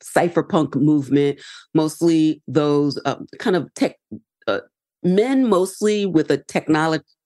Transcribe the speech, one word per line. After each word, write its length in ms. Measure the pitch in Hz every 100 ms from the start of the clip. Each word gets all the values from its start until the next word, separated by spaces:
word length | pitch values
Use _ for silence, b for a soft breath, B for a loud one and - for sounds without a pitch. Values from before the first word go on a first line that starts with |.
cypherpunk 760 | - 156 170 170 - 170 143 135
movement, 640 | 147 151 127 139 143 139 B B B
mostly 680 | 160 156 - 170 160 156 151 -
those, 500 | 151 147 147 147 -
uh, 140 | 143 - - -
kind 180 | - 180
of 140 | 120
tech, 240 | - - - _ 107 _ _ -
uh, 120 | 98 - _ _ _
men 460 | 180 190 247 269 247
mostly 560 | 185 185 - 214 208 196
with 260 | 160 147
a 60 | 143
technolo-, 640 | - 185 - 156 160 156 _ _